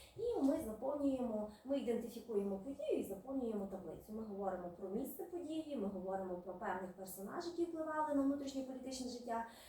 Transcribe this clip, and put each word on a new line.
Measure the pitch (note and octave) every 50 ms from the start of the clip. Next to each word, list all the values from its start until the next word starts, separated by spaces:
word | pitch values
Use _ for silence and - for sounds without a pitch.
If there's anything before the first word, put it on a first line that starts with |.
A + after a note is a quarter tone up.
| - - -
і | - A4 A#4+ A4+ F#4 C4+
ми | C4+ D4+ D#4+
заповнюємо, | A#3 A3 G#3+ - B3+ C4+ D4+ C#4+ C#4 C#4 C4 B3+ A#3+ A3+ G#3+ G#3 G#3 G#3 - - -
ми | C4 C#4 C4+
ідентифікуємо | G#3+ A#3 A3+ G#3+ A3+ A3 - A3+ - A#3+ A3 G3+ G3 G3 F#3+ F#3+
подію | - C4+ C#4 - D4+ D5+ F#4+ -
і | -
заповнюємо | - G3 - - C4+ C4+ C4+ A#3+ A3+ G#3 G3+ F#3+
таблицю. | F#3+ F#3+ F#3+ - A3+ - - - - G#3+
Ми | A3 A3
говоримо | G#3+ G3 G3 G3+ F#3+ F#3 F3+ F3 F3
про | F3 - G3+ F#3
місце | G3 A#3+ C#4 - - - F4+
події, | - F4+ E4+ C#4+ D4+ D#4+ D#4 D4+ D4 C#4+
ми | A#3 G3 G3
говоримо | F#3+ F3+ F3+ F#3+ F#3+ F#3+ F#3+ F#3 F3+
про | F3+ F3+ F#3+ F3+
певних | - A3+ G3 F#3 F#3+ F#3+ F#3 -
персонажів, | - F#3+ - - - G3 A3+ C4 F4 F4 F4
які | - - E4+
впливали | E4+ D#4+ D#4 D#4 D#4 D#4 D#4 D#4 D4+ C#4+
на | C#4 C4+
внутрішнє | C#4 C#4+ C#4+ C#4 C4+ - C4+ C4
політичне | B3+ C4 B3+ B3 C4 C4 B3+ B3+ A#3+
життя, | A#3 A#3 A#3 A#3+ A3+ A3+ A3+ A#3 - - -